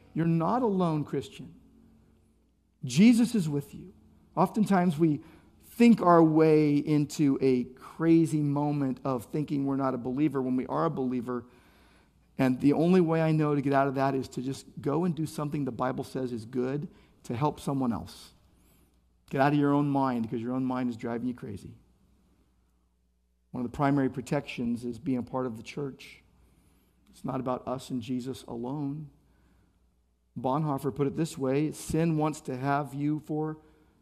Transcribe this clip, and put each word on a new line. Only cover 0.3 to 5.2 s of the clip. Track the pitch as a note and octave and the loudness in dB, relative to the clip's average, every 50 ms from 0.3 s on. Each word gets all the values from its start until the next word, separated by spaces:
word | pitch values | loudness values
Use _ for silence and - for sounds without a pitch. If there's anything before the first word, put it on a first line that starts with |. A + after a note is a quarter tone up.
| E3 E3 D#3+ F3 G#3+ B3+ | 2 2 0 0 0 0
alone, | C4 A3+ G3 F#3 F3+ E3+ D#3 D3+ C#3 | 0 0 0 2 2 2 0 -2 -2
Christian. | - - C#3+ - - - - C3+ - - - - - _ - - - - _ _ _ _ _ _ _ _ _ _ _ _ _ _ _ _ _ - | -4 -4 -6 -6 -8 -12 -18 -18 -18 -20 -20 -20 -20 _ -20 -20 -20 -20 _ _ _ _ _ _ _ _ _ _ _ _ _ _ _ _ _ -10
Jesus | C3 A#2+ C#3+ G#3 A#3+ B3 A3 B3 - - | -2 4 6 8 8 8 6 4 2 0
is | A3 E3 D#3 | -2 -2 -2
with | C#3+ C#3+ C#3+ - - | -2 -4 -6 -8 -12
you. | - - F3+ - - - - - _ _ _ _ | -18 -18 -20 -20 -20 -20 -20 -20 _ _ _ _
Oftentimes | D3+ E3+ F#3 - A3+ G#3 - G3 F#3 F3 F#3 D#3 C#3+ | -2 -2 0 0 0 0 2 2 4 4 2 2 2
we | E3+ D#3+ D3 C3+ | 2 2 2 0